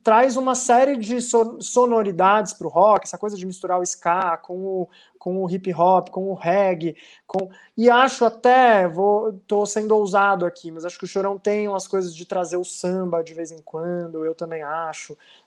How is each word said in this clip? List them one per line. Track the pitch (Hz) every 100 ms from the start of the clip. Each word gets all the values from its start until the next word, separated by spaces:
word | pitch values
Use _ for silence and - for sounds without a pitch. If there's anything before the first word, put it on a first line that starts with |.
traz | 226 220 269 247
uma | 262
série | 247 - 240 269 262
de | 208 247
so-, | 240 233 226 -
sonoridades | - 247 247 226 202 170 190 214 190
pro | - 170
rock, | 170 208 208 -
essa | -
coisa | 208
de | 202 185
misturar | 180 185 180
o |
ska | 175 - 175 180 180 165
com | - 185
o, | 190 190 180 _ _ _
com | 180 185
o | 185
hip | 190 190
hop, | 160 175 185 180
com | 185 196
o |
reggae, | 185 170 196 196 170 170 151 - _ _
com... | 190 190 - _
e | - 240
acho | 240 269 269 226
até, | 226 247 254 247 208 180
vou, | 165 202 208 220 190 -
tô | 208
sendo | 202 214 214 214
ousado | 202 196 202 190
aqui, | 175 170 170
mas | 165
acho | 175 -
que | 180
o |
Chorão | 196 196 202
tem | 208 208 208
umas | 190 -
coisas | 190 180
de | 160 180
trazer | 185 175 180
o |
samba | 175 - 180 185 185 170
de | 165
vez | 165 160
em | 165
quando, | - 160 170 175 170 160 160
eu |
também | 160 165 160
acho, | 147 160 160 151 - 147 _ _